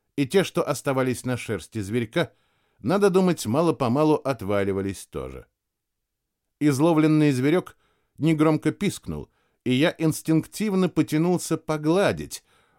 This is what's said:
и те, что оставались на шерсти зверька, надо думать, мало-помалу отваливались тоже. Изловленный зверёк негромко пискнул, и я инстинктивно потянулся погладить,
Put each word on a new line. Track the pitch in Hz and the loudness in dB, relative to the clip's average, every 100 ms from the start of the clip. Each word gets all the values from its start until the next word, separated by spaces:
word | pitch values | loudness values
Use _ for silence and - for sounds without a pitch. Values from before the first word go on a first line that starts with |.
| _ | _
и | - | -4
те, | 139 190 | 0 0
что | 175 - | 0 -2
оставались | - 220 - 131 131 120 | -4 -4 -2 -2 -2 -2
на | 127 123 | -4 -6
шерсти | - 101 - 110 | -6 -8 -8 -10
зверька, | 95 117 113 170 165 _ _ _ _ _ | -4 -4 -2 -4 -4 _ _ _ _ _
надо | 113 190 202 | -2 2 2
думать, | 185 185 165 - | 4 2 0 -2
мало-помалу | 127 170 - 127 131 156 | 0 0 0 0 2 2
отваливались | 151 - 135 95 101 98 98 98 95 - | 2 0 -6 -2 -2 0 -2 -4 -8 -12
тоже. | 76 65 65 - _ _ _ _ _ _ _ _ _ _ _ | -12 -12 -14 -20 _ _ _ _ _ _ _ _ _ _ _
Изловленный | 147 131 165 156 156 156 151 | 0 4 2 4 4 4 4
зверёк | 127 135 180 175 - _ _ _ - | 2 2 0 -2 -16 _ _ _ -2
негромко | 147 156 156 156 156 | 0 4 4 2 -2
пискнул, | 156 202 - - 76 - _ _ _ | -2 -4 -4 -10 -12 -12 _ _ _
и | - | -2
я | 127 160 - | 0 0 0
инстинктивно | 160 151 - 160 151 - 214 190 180 | -2 -2 0 -2 -2 -6 -2 0 0
потянулся | - 151 151 170 180 - 156 | 0 -2 0 0 -2 -2 -6
погладить, | - 156 151 180 180 85 76 - - _ _ | -4 -4 0 0 0 -2 -8 -14 -18 _ _